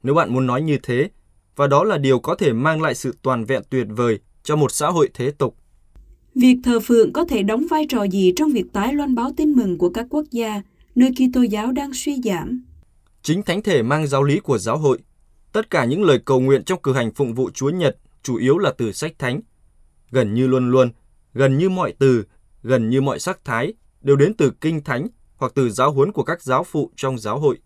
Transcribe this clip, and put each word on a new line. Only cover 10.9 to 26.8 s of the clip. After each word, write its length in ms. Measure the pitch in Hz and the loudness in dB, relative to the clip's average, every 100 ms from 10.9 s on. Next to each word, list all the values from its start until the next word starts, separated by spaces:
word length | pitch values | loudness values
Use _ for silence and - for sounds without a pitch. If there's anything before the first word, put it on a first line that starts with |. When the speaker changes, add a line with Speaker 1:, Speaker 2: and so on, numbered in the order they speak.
Speaker 2:
nơi 160 | - 254 | 2 2
Kitô 320 | 254 254 254 | 4 0 2
giáo 300 | 240 208 233 | 0 0 -2
đang 180 | 262 277 | -4 -6
suy 260 | 254 302 277 | -6 -6 -4
giảm? 400 | 233 170 - 254 - - _ _ _ _ | -4 -4 -4 -8 -10 -20 _ _ _ _
Speaker 1:
Chính 200 | - 175 | -4 -2
thánh 200 | 202 180 | -2 -2
thể 200 | 214 151 | 0 0
mang 240 | 113 151 147 | 2 -2 0
giáo 160 | 135 | 0
lý 180 | 143 156 | 2 0
của 180 | - 120 | 0 -2
giáo 200 | 107 139 | 0 0
hội. 200 | 151 127 _ _ _ _ _ | 0 0 _ _ _ _ _
Tất 180 | 214 220 | -6 -2
cả 140 | 170 | -2
những 180 | 120 160 | 0 2
lời 160 | 190 127 | 4 2
cầu 160 | - 131 | 2 2
nguyện 240 | 131 135 | 4 2
trong 180 | - 185 | 0 -4
cử 100 | 139 | -2
hành 220 | 131 117 | -2 -2
phụng 200 | - 131 | -4 -4
vụ 160 | 117 131 | -2 -6
Chúa 200 | - 135 | -4 -4
Nhật 260 | 180 156 - _ _ | 0 -2 -4 _ _
chủ 140 | - 123 | -6 -2
yếu 220 | 127 160 | 2 2
là 140 | 180 - | 0 -2
từ 140 | 113 | -6
sách 200 | - 160 - | -4 -10 -6
thánh. 220 | 127 143 - _ _ _ _ _ _ | -6 -6 -10 _ _ _ _ _ _
Gần 240 | 131 110 | -2 0
như 120 | 110 131 | 0 2
luôn 240 | 131 123 | 2 2
luôn, 200 | 127 123 - _ _ _ | 2 2 -2 _ _ _
gần 240 | 117 135 135 | 0 2 2
như 120 | 190 | 0
mọi 240 | 185 143 - | 0 -4 2
từ, 260 | 135 120 98 _ _ _ | 2 2 -2 _ _ _
gần 280 | 117 127 110 | -2 0 2
như 100 | 131 | 0
mọi 180 | 135 - | 0 -4
sắc 260 | - 190 | -6 -8
thái 300 | - 117 147 220 _ _ | -6 -4 -4 -8 _ _
đều 160 | 139 139 | 0 4
đến 180 | 156 | 2
từ 180 | 220 143 - | 2 -2 0
kinh 240 | 156 160 | -4 -4
thánh 240 | 147 123 202 _ _ _ | -6 -6 -6 _ _ _
hoặc 160 | 127 | -6
từ 160 | - 123 | -2 -2
giáo 220 | 104 139 | 0 0
huấn 200 | 135 156 | 2 0
của 100 | 175 | 0
các 200 | - 170 | -6 -6
giáo 220 | 131 131 | -2 -2
phụ 260 | 170 156 | 0 -6